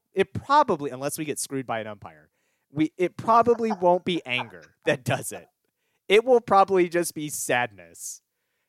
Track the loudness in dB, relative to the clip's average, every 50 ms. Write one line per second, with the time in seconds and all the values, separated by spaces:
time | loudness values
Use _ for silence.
0 | _ _ _ -2 -2 -2 -4 -10 -2 2 4 4 4 2 0 -4 -4 -8 -8 -6
1 | -6 -6 -6 -6 -6 -8 -6 -8 -8 -6 -6 -8 -6 -6 -6 -6 -6 -10 -12 -16
2 | -18 -20 -20 -20 _ _ _ _ _ _ _ _ _ _ -4 -2 -2 -2 0 -4
3 | -4 -4 -4 -6 0 4 4 4 4 4 2 0 0 -4 -4 0 2 2 2 2
4 | 0 -4 -6 -6 -4 -6 -6 -6 -6 -8 -14 -20 -20 _ _ _ _ -2 -2 -2
5 | -2 -4 -4 -4 -4 -10 -12 -14 -16 _ _ _ _ _ _ _ _ _ _ _
6 | _ 4 4 4 6 4 2 2 4 4 4 4 4 4 4 2 2 2 0 -2
7 | -4 -4 -6 -8 -10 -8 -8 -8 -4 -2 0 0 -2 -4 -8 -16 -20 -20 -20 -18
8 | -16 -16 -16 -18 _ _ _ _ _ _ _ _ _